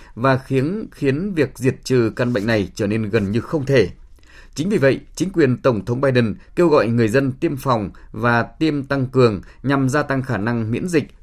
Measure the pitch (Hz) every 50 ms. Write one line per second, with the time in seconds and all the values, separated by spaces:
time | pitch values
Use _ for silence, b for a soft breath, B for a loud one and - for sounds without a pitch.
0 | B B B 110 120 135 127 127 - - 131 131 131 156 196 220 - - - -
1 | 143 139 131 151 190 208 185 160 131 - - - 120 131 131 - - - 131 123
2 | 117 107 - - 123 123 123 104 98 117 113 107 95 90 - - 107 98 107 113
3 | 110 101 104 113 101 95 104 117 - - - 156 131 131 139 127 95 85 - -
4 | - - b b b b b b b b - - 151 196 220 - 135 135 117 -
5 | - - - - - 190 - 170 147 127 123 117 - 139 117 101 95 120 120 127
6 | 143 135 123 123 120 107 92 B B B - - 175 165 147 139 101 113 117 120
7 | 117 107 110 135 139 135 131 - - 165 147 131 - 139 123 113 101 - b b
8 | b b - 107 113 120 120 117 113 - - - 156 156 147 143 131 - 139 139
9 | 127 131 131 131 127 117 104 87 B B B B - 127 139 139 135 131 131 151
10 | 143 - 139 131 127 - 113 98 101 117 120 117 110 110 117 104 - 185 175 151
11 | 107 - - -